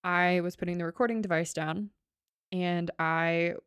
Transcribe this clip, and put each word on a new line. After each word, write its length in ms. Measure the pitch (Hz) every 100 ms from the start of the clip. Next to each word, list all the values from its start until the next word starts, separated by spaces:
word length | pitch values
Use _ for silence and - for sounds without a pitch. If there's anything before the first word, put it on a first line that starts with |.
I 360 | 180 175 180 180
was 160 | 175 -
putting 220 | 175 175
the 80 | 170
recording 360 | - 240 226
device 320 | 208 165 170
down, 360 | - 156 170 208 _ _ _ _ _ _
and 360 | 180 180 175 170 -
I 580 | 160 165 165 170 170 170